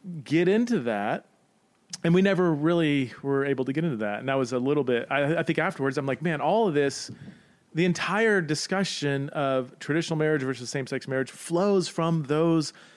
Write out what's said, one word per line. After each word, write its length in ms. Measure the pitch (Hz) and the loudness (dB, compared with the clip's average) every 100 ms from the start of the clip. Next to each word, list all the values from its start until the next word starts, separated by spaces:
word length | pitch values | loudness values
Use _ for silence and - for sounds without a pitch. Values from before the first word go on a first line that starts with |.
| 190 165 | -12 -10
get 240 | 117 156 175 | 0 2 4
into 320 | 214 240 208 | 4 2 0
that, 460 | 117 104 104 151 - _ _ _ _ _ - - | 0 -2 -2 -4 -8 _ _ _ _ _ -18 -4
and 100 | 170 | 4
we 80 | 180 | 4
never 300 | 196 185 175 | 4 4 2
really 600 | 147 160 170 156 143 123 - | 2 2 2 2 2 -2 -6
were 240 | 139 139 139 | -2 0 0
able 180 | 131 | 0
to 80 | 131 | -2
get 100 | 139 | -2
into 140 | 170 113 | -2 -2
that. 240 | 107 107 | -2 -4
And 80 | 131 | -2
that 100 | 135 | -2
was 140 | 120 | 0
a 60 | 127 | 0
little 260 | 131 147 | 2 2
bit, 220 | 123 117 - | 2 0 0
I, 260 | 139 143 170 | 0 0 0
I 60 | |
think 160 | 156 156 | 0 0
afterwards, 380 | 175 - 135 135 | -2 -2 -2 -2
I'm 100 | 135 | -4
like, 140 | 127 | -2
"Man, 200 | 170 147 | -2 -2
all 280 | 147 220 214 | 0 2 2
of 60 | |
this, 360 | 143 139 - - - - - _ _ _ | 2 0 -2 -12 -14 -18 -20 _ _ _
the 120 | 160 180 | 0 0
entire 540 | - - 202 226 196 | 0 0 2 2 2
discussion 920 | 151 147 - 190 190 - 143 139 143 | 0 -4 -2 -2 -2 -2 -2 -2 -4
of 460 | 156 139 131 127 - | -2 0 0 -2 -8
traditional 400 | - 156 160 156 | -4 -2 0 0
marriage 240 | 156 151 | 2 0
versus 280 | 131 120 120 | -2 -6 -6
same-sex 380 | 143 127 135 - | -6 -4 -6 -4
marriage 220 | 131 127 | -4 -4
flows 580 | - - 170 202 196 160 | -8 -2 0 4 2 0
from 360 | - 165 165 | -2 0 0
those 500 | 135 151 165 165 143 - - | 0 2 4 2 0 -8 -20